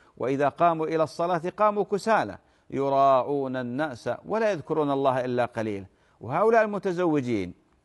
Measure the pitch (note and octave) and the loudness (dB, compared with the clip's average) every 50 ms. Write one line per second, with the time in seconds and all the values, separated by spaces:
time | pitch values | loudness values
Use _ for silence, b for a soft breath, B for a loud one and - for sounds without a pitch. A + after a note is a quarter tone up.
0 | b b b b - B2 C#3 C3+ C#3+ C#3 - - E3 F3 E3+ D#3+ D#3 D#3 D#3+ D#3+ | b b b b -4 -2 -2 0 0 0 0 2 2 2 2 2 -2 -2 0 -2
1 | D#3+ D3 - - E3+ F3 F3+ E3 D3+ F3 - - G#3 G#3+ G#3 G#3 G3 - G#3 G3 | -2 -2 -2 -4 -2 -2 -2 -2 -2 -4 -2 0 2 2 2 0 -2 -2 -2 -4
2 | - A3 A3 G3 C3+ G2+ F#2 - b b b b b b - C3 C3+ C#3 C3+ C3+ | 0 0 0 0 0 -2 -6 -14 b b b b b b -6 -4 -2 0 4 4
3 | C#3 C#3 C3+ B2+ A#2+ G#2+ C#3+ C#3+ C#3 C3 B2+ B2+ B2+ A#2+ A#2+ C3 D#3 D#3 B2+ A2+ | 6 6 6 4 4 2 -2 -2 -2 -4 -4 -6 -6 -6 -4 -4 -4 -4 -6 -8
4 | - B2 A#2 - - - F#3 A3 A3+ G#3+ G3+ D#3+ C3+ - D#3 D#3 D3+ C#3+ C#3 C3+ | -6 -6 -6 -6 -6 -4 -2 0 0 0 -2 -2 -4 -4 -2 0 0 0 0 2
5 | C#3 C#3 B2+ C3 B2 B2+ B2 A#2+ A#2+ A2+ - A#2 A2 A2 G#2 G2 F#2+ F#2+ b b | 2 2 2 2 0 -2 0 0 0 -2 -2 -4 -4 -4 -4 -6 -8 -12 b b
6 | b b b b - G#2+ C3 E3 G3 A3 A3+ A3+ A3 G#3+ G#3 G3+ - G3 F3+ E3 | b b b b -10 -6 -2 0 2 4 4 4 4 2 0 -4 -4 -4 -2 0
7 | F3+ E3+ D3+ D3 C3 B2 A#2+ G2+ F#2 F2 F2 _ _ _ _ _ _ | 0 2 2 2 0 0 -2 -2 -2 -4 -8 _ _ _ _ _ _